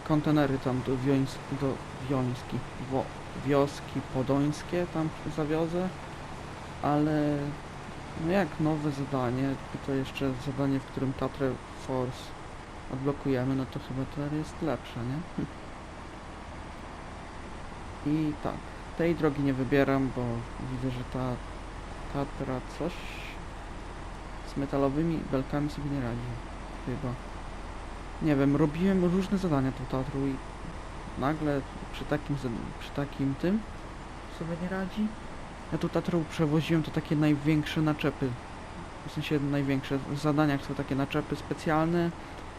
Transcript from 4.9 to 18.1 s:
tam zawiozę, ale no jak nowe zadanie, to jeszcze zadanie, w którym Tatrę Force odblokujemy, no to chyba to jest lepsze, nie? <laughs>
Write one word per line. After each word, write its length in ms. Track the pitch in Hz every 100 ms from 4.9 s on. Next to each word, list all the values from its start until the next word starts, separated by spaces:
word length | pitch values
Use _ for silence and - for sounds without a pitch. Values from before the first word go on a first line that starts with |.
tam 160 | 165 156 - - 151
zawiozę, 520 | 147 156 165 175 185 - - - - - - - - -
ale 540 | 139 147 151 151 147 147 143 147 - - - - - - 165
no 60 |
jak 160 | 196 165 -
nowe 320 | 156 156 151
zadanie, 580 | 135 135 139 123 127 135 131 - - -
to 60 |
jeszcze 400 | 135 131 - 139 127 143
zadanie, 340 | 131 139 135
w 60 | -
którym 280 | - 131
Tatrę 380 | 135 131 - 135 123 - - -
Force 360 | 131 123 - - - - - - - -
odblokujemy, 600 | 131 135 143 143 127 127 135
no 100 | 127
to 140 | 139
chyba 500 | - 131 135 - 143
to 60 | 151
jest 260 | 156 -
lepsze, 380 | 160 120 - 127
nie? 460 | 117 143 175 - 147 - - - - - - - - - - - - - - - - - - - - - - - - -
<laughs> 80 | 147